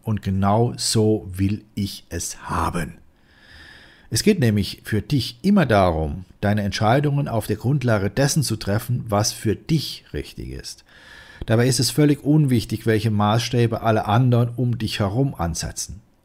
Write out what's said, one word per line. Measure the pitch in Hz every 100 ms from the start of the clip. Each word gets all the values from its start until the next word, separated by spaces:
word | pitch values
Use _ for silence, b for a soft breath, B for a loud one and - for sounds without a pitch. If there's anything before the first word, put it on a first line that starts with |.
und | - 104
genau | 98 95 98 110 120 -
so | - 113 107 107 92 92
will | 98 107 - -
ich | 196 - -
es | - - -
haben." | - 185 - 175 - - - B B B B B B B B B B
Es | 117
geht | 208 190
nämlich | 117 104 92 - -
für | 107
dich | - 139 - -
immer | 190 202 143
darum, | 101 92 80 78 87 - _
deine | 101 107
Entscheidungen | 101 - 110 139 147 143 147
auf | 110 -
der | 101
Grundlage | 131 147 123 107 101
dessen | - 139 156
zu | 120 110
treffen, | 98 104 - 120 113
was | 104 107
für | - 113 95
dich | - 160 - - -
richtig | - - - -
ist. | 65 - - B B B B B B -
Dabei | 113 127
ist | 127
es | 120
völlig | - 147 143
unwichtig, | 139 156 139 120 - 110 117
welche | 110 113
Maßstäbe | 104 104 117 - 123 117 113
alle | 113 107 107
anderen | 104 127 120 120 -
um | 123 113
dich | 107 -
herum | 98 113 139 -
ansetzen. | 85 80 71 - - - - _